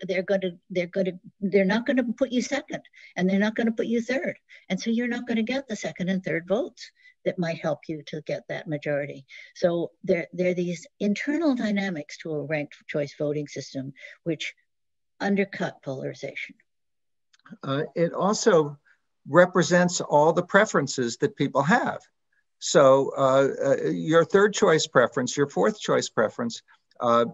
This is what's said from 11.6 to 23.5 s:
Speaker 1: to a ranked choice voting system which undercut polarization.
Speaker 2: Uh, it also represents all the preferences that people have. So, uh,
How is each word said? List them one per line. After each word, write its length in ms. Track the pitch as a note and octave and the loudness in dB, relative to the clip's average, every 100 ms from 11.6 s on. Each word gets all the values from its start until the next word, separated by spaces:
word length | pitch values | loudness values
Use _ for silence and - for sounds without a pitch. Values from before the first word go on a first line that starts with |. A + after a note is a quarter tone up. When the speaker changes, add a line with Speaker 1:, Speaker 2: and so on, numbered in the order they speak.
| A3 G3+ G3 D#3+ - - | -2 -2 -2 -6 -10 -12
Speaker 1:
to 120 | E3 | -8
a 100 | D3+ | -6
ranked 340 | C#3 D#3 D3 - - | -4 -6 -6 -12 -8
choice 260 | D#3 C#3+ - | -4 -4 -4
voting 280 | D3+ D3+ D3 | -4 -4 -6
system 460 | - - C3+ C3+ - - - | -10 -10 -10 -10 -12 -20 -10
which 300 | E3+ D#3 - - _ _ _ _ _ - | -6 -6 -8 -12 _ _ _ _ _ -6
undercut 600 | G3 G3+ G3 - D#3+ - | -2 0 -2 -4 -8 -8
polarization. 720 | C#3+ C3 C#3+ C3+ C#3 - - - _ _ _ _ _ _ _ _ - A3 | -10 -8 -8 -8 -12 -10 -12 -16 _ _ _ _ _ _ _ _ -20 -12
Speaker 2:
Uh, 220 | E3+ C#3 D#3 | -6 -4 -4
it 200 | - E3+ | 0 0
also 640 | - F#3 G#3+ A#3 E3+ D3 C#3+ _ _ _ _ - | 0 0 2 4 4 2 -4 _ _ _ _ 2
represents 720 | D#3+ F3 F3+ D3 F3 F3+ F3 | 4 4 4 2 4 2 0
all 320 | - D3 D#3 | 2 4 4
the 120 | E3+ | 2
preferences 760 | F3 G3 G#3+ F3+ C#3 - A#2+ - | 4 4 4 2 -2 -2 -4 -2
that 180 | A3 - | -2 0
people 260 | C#3 C3+ | -2 0
have. 380 | C#3+ A#3+ D#4+ - _ _ _ _ _ - | 2 2 0 -6 _ _ _ _ _ -12
So, 520 | - E3+ C3+ C3+ C3+ - | 2 6 8 6 4 2
uh, 300 | C3+ C3+ C3+ | 4 4 2